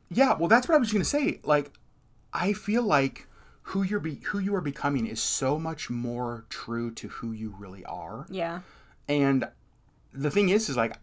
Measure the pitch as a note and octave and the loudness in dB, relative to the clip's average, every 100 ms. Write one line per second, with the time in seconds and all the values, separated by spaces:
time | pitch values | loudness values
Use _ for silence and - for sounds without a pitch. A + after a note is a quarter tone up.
0 | _ F3 C4+ - E3 A#3 A#3 D#4 A#3+ G#3 | _ 2 4 4 4 4 6 4 4 2
1 | D#3 C#4+ B3+ - - D3 D3 - _ _ | 2 2 0 -2 2 2 0 -10 _ _
2 | _ _ _ - F#3 G3 - A3 A3+ D3 | _ _ _ -2 0 0 0 0 4 4
3 | C3+ - - - - - - F#3+ F#3+ G#3 | 2 -2 -16 -20 -20 -20 -6 -2 0 -2
4 | D#3 - - G3+ F#3+ G3 D3 - C#3+ C#3+ | -4 -6 -4 -2 0 0 -2 -2 -2 0
5 | A2 A2+ - - C3 D3+ D#3+ D#3+ - B2 | 0 -2 -2 0 0 0 -2 -6 -6 -4
6 | A#2+ A#2+ A#2+ A#2 - - - A#2 A#2 A2+ | -2 -2 -4 -6 -10 -12 -6 -4 -4 -6
7 | - - A#2 A2 A2 G2+ G2+ F#2+ - F2 | -10 -8 -8 -6 -8 -8 -12 -12 -10 -10
8 | E2+ A2 E3 F#3+ E3+ E3+ - - - _ | -8 -10 -10 -6 -6 -6 -12 -20 -20 _
9 | - D3 C#3 C3+ - - _ _ _ _ | -2 2 4 2 0 -8 _ _ _ _
10 | _ C3+ C#3+ F#3 G3 G#3 A3 B2 A2+ - | _ -4 0 2 4 4 2 0 0 -2